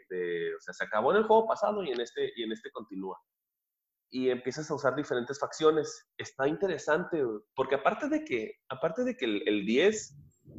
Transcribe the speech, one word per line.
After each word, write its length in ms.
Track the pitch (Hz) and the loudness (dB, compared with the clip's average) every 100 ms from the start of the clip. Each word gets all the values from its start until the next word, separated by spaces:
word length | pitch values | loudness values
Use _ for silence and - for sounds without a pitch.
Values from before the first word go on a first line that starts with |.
| - | -8
de, 440 | 92 87 85 82 | -6 -4 -2 -4
o 60 | 80 | -6
sea, 140 | - | -10
se 100 | - | -8
acabó 280 | 92 107 135 | -4 0 4
en 80 | 202 | 4
el 40 | |
juego 240 | 220 220 220 | 6 6 4
pasado 340 | - 202 208 | 0 0 0
y 80 | 185 | -2
en 100 | 127 | -4
este, 320 | 117 147 135 117 | -4 -4 -4 -4
y 80 | |
en 80 | 110 | -6
este 200 | 110 135 | -6 -10
continúa. 460 | 123 110 95 95 90 _ _ _ _ _ _ _ _ _ | -14 -12 -10 -8 -10 _ _ _ _ _ _ _ _ _
Y 180 | 127 127 | -2 0
empiezas 400 | 123 127 151 151 | 0 -2 -6 -4
a 60 | 143 | 0
usar 200 | 131 135 | 2 0
diferentes 420 | 143 123 120 135 | 0 -2 -2 -4
facciones. 680 | 147 - 156 156 147 - _ - | -6 4 4 6 2 -6 _ -12
Está 280 | 120 - 139 | -8 0 0
interesante, 760 | 180 196 147 - 160 180 165 | 2 -2 -2 0 0 0 -2
güey, 160 | 123 107 - - | -2 -4 -6 -4
porque 200 | 127 139 | 0 2
aparte 340 | - 214 285 | 2 0 0
de 160 | 311 311 | -2 0
que, 300 | 117 110 - - | -4 -4 -10 -12
aparte 380 | 135 165 170 254 | -4 -2 -2 -4
de 100 | - | -2
que 80 | 117 | 0
el, 220 | 101 - | 0 2
el 180 | 104 98 | 2 2
diez 480 | 123 196 220 - - - _ - | 4 4 2 -6 -18 -20 _ -20